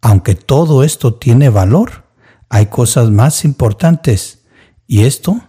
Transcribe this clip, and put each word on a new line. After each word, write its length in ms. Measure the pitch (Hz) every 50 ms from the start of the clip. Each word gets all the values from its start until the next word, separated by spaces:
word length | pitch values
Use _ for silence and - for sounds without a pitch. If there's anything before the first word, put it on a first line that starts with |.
aunque 320 | - 117 104 95 - - 98
todo 500 | - _ - 135 139 170 160 156 131 135
esto 300 | 156 - - - 123 107
tiene 360 | - - 123 113 127 147 139
valor, 560 | 107 104 95 92 117 170 226 - - - _ _ _ _ _ _ _ _ _ _
hay 180 | - 104 104 101
cosas 440 | - - 120 113 - 139 117 113
más 340 | 104 101 117 151 151 - -
importantes, 920 | 156 139 _ 131 110 101 - - 165 170 160 - - 113 101 - - - _ _ _ _ _ _ _ _ _ _ _
y 180 | - 104 107
esto 340 | 131 139 - - - 196 240 -